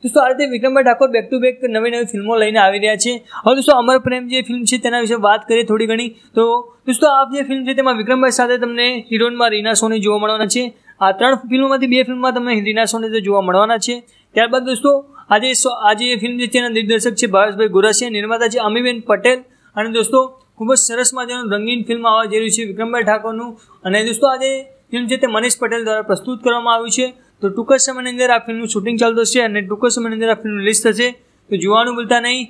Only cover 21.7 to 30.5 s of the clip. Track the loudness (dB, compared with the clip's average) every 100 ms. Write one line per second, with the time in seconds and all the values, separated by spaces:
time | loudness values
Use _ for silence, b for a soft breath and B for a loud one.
21.7 | -4 -4 -2 2 2 2 -2 -2 -2 -4
22.7 | -6 -4 -2 0 0 -2 -8 -10 -14 b
23.7 | b -4 -2 -2 0 0 2 -2 -4 -8
24.7 | -20 _ -6 -4 -2 0 0 -2 -2 -2
25.7 | -2 -2 -4 -2 -4 -4 -4 -2 0 0
26.7 | 0 0 -4 -4 -6 b b -6 -4 2
27.7 | 2 2 -4 -8 -2 2 2 0 -8 -6
28.7 | -4 -4 0 2 2 0 2 0 -2 -6
29.7 | -2 -2 -2 -4 -4 -2 -2 -2